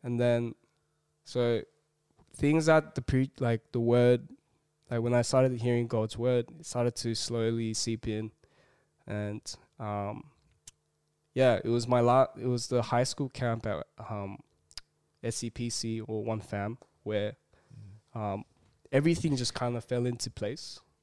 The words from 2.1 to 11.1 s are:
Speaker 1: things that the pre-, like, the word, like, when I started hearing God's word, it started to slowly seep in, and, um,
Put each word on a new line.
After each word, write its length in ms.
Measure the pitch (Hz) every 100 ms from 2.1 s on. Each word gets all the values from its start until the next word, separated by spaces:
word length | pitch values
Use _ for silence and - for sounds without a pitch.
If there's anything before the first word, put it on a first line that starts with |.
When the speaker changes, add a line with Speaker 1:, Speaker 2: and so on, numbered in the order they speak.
| _ _ -
Speaker 1:
things 300 | 143 156 156
that 280 | 156 151
the 80 | -
pre-, 280 | 120 131 135 -
like, 320 | 123 113 _
the 80 | 123
word, 480 | 117 120 123 123 - - _ _ _ _ _
like, 120 | 120
when 120 | 117
I 80 | 120
started 380 | - 135 131 123
hearing 260 | 120 120 117
God's 300 | 117 110 -
word, 320 | 120 123 117 160
it 80 | -
started 280 | 123 120 -
to 180 | 117
slowly 600 | 113 - 117 113 117 113
seep 340 | 110 - 113 113
in, 240 | 107 110 _ _ _ _ _ _ _ -
and, 360 | 104 104 104 - - _ _
um, 520 | 107 104 101 110 151 _ _ _ - _ _ _ _